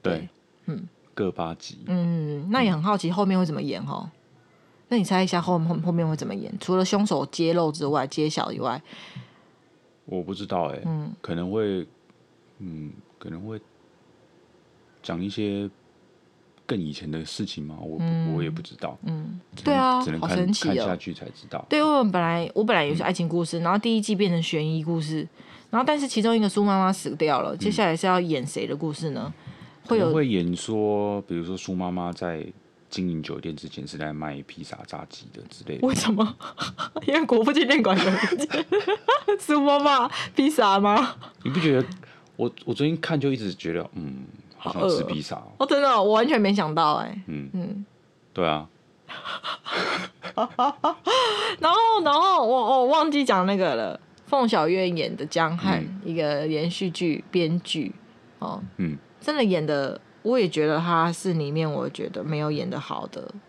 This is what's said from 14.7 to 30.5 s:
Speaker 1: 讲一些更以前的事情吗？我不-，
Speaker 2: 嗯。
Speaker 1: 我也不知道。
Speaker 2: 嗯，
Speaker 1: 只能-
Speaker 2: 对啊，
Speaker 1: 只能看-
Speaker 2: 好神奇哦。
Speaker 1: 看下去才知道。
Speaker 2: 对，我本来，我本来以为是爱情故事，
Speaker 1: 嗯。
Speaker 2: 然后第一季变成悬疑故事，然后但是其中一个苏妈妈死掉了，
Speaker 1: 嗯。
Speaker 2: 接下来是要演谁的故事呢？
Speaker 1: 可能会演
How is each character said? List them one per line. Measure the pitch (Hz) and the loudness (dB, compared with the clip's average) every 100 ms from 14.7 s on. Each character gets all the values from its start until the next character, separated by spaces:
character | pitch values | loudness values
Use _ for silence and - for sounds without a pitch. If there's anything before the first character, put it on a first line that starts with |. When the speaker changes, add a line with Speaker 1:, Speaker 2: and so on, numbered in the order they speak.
| _ _ _ | _ _ _
Speaker 1:
讲 | - 85 | -8 -6
一 | 98 | -6
些 | 101 104 101 101 _ _ _ _ _ _ _ _ _ | -4 -4 -4 -6 _ _ _ _ _ _ _ _ _
更 | - 110 | -4 -4
以 | 80 | -4
前 | 73 76 | -8 -8
的 | 78 | -8
事 | 80 - | -8 -8
情 | 107 - 73 | -8 -8 -10
吗？ | 78 | -10
我 | 80 78 | -10 -4
不-， | |
Speaker 2:
嗯。 | 165 165 165 | -2 0 0
Speaker 1:
我 | 160 | -2
也 | 170 | -4
不 | 165 | -6
知 | 175 - | -10 -10
道。 | 160 - | -10 -8
Speaker 2:
嗯， | - 160 156 180 - | -8 -6 -8 -12 -14
Speaker 1:
只 | - | -6
能- | - | 0
Speaker 2:
对 | |
啊， | 277 262 254 | 4 4 2
Speaker 1:
只 | 254 | 0
能 | 160 | -2
看- | 165 | 0
Speaker 2:
好 | |
神 | 180 180 | 2 2
奇 | 214 - | 2 2
哦。 | |
Speaker 1:
看 | - 104 | 0 0
下 | 90 | -2
去 | - | -6
才 | 85 - | -10 -12
知 | - - | -16 -12
道。 | - - | -12 -2
Speaker 2:
对， | 294 | 2
我 | 302 294 | 4 4
本 | 226 180 | 4 2
来， | 165 170 170 | 2 0 -2
我 | - | 0
本 | 214 | 4
来 | 196 147 | 4 4
以 | |
为 | |
是 | 156 | 0
爱 | - | 0
情 | 180 170 | 0 0
故 | 170 | 0
事， | 165 170 | 0 0
Speaker 1:
嗯。 | |
Speaker 2:
然 | 170 | 2
后 | 196 | 2
第 | 233 226 | 2 0
一 | |
季 | 208 | 2
变 | 202 202 | 2 2
成 | 170 | 2
悬 | 160 165 156 | 0 0 0
疑 | 160 | -2
故 | 156 165 | 0 -2
事， | 151 156 160 - - - - | -2 -4 -6 -12 -20 -20 -4
然 | 226 | 0
后 | |
但 | 254 302 | 2 2
是 | 277 | 0
其 | 226 | 2
中 | 214 | 4
一 | 226 | 4
个 | 208 | 2
苏 | 208 | 2
妈 | 202 190 | 4 4
妈 | 185 | 4
死 | 190 139 143 | 2 -4 0
掉 | 156 135 | 2 2
了， | - | 0
Speaker 1:
嗯。 | 175 | -2
Speaker 2:
接 | 196 | -2
下 | 214 | 2
来 | 196 | 2
是 | 165 185 | 2 2
要 | 180 | 2
演 | 175 147 131 | 2 -2 -2
谁 | - 107 | -6 -4
的 | |
故 | 143 160 | -4 -4
事 | 143 160 | -4 -6
呢？ | 127 113 - - - - - - | -6 -8 -12 -18 -20 -20 -20 0
Speaker 1:
可 | 226 | 2
能 | 170 | 4
会 | 156 139 | 4 2
演 | 98 85 | 2 0